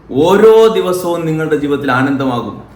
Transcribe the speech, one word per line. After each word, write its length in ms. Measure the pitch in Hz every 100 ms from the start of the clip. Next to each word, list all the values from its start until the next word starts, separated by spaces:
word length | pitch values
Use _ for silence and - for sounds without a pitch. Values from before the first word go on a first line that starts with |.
| - 120
ഓരോ 300 | 165 202 220 220 220
ദിവസവും 520 | 190 180 180 185 170 160
നിങ്ങളുടെ 300 | 156 156 147
ജീവിതത്തിൽ 360 | 143 143 139
ആനന്ദമാകും. 720 | 127 135 135 135 120 107 95 -